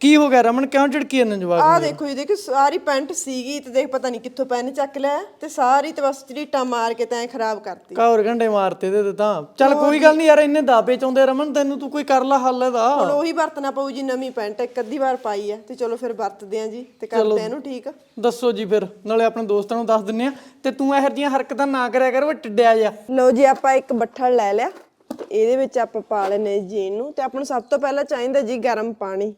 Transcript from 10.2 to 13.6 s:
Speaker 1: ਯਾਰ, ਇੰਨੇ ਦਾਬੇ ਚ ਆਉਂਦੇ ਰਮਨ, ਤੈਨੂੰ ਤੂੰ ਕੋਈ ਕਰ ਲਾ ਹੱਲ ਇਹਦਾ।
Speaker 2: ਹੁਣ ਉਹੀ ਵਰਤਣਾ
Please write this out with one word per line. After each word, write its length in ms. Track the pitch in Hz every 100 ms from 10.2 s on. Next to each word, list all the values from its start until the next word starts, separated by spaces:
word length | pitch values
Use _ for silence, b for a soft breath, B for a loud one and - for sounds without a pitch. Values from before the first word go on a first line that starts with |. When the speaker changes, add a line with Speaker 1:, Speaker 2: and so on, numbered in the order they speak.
| 311
Speaker 1:
ਯਾਰ, 120 | 302
ਇੰਨੇ 220 | 294 302
ਦਾਬੇ 360 | 269 233 220 254
ਚ 80 |
ਆਉਂਦੇ 220 | 262 262 269
ਰਮਨ, 260 | 262 302
ਤੈਨੂੰ 260 | 277 277 277
ਤੂੰ 120 | 277
ਕੋਈ 140 | 294
ਕਰ 200 | 285 262
ਲਾ 140 | 262 277
ਹੱਲ 240 | 254 254
ਇਹਦਾ। 260 | 254 240 226 285
Speaker 2:
ਹੁਣ 140 | 233
ਉਹੀ 220 | 285 330
ਵਰਤਣਾ 380 | 311 311 302